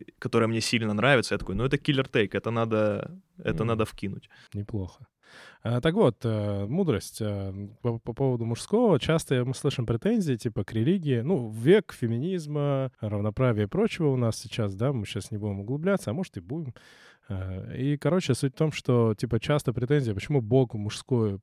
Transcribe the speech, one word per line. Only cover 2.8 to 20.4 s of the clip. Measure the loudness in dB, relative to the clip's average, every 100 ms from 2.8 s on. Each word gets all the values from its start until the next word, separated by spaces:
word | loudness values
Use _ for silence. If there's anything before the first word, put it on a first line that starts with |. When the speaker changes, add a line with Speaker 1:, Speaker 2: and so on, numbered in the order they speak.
| 2 0 -6 -12 _ -8
Speaker 1:
это | -4 0
Speaker 2:
М. | 0
Speaker 1:
надо | 0
вкинуть». | -2 -4 -8 -8 -14 -20 -12
Speaker 2:
Неплохо. | -10 -6 -6 -6 -10 -20 _ _ -20 -20 -8
А, | -2 0
так | 2
вот, | 4 4 2
э, | -2 0 0 -2 -2
мудрость, | 0 2 0 -2 -6
э, | -4 -4 -6 -8 -12 -6
по, | -4 -4
по | -6
поводу | -2 0 0
мужского. | -2 -4 0 2 4 4
Часто | 2 0 2 0
мы | 0
слышим | -2 -2 -2 0
претензии, | 0 2 2 2 0
типа, | -2 -4
к | -4
религии. | 0 2 2 2 0
Ну, | 0 -2 -2
век | 0 6 6 4 -4
феминизма, | -2 -2 -2 -4 -4 -2 0 0 -2 -4
равноправия | -4 -2 -2 2 2 2
и | 0
прочего | 2 0 2 2
у | 2
нас | 2 -2
сейчас, | -6 -4 -4
да, | 0 -2
мы | 0 -4
щас | -6 -6
не | -6
будем | -4 -4
углубляться, | -4 -4 0 0 -2
а |
может | -4 -6 -8
и |
будем. | -8 -8 -8 -12 -20 -20 -20 _ -10
Э, | -6 -6 -8 -8 -4
и, | -2 0
короче, | 0 0 0
суть | 0 0
в | 0
том, | -2
что, | -2 2 4 4
типа, | 0 -2 -2
часто | 0 -2 0
претензия, | -2 2 2 0
почему | -2 0 0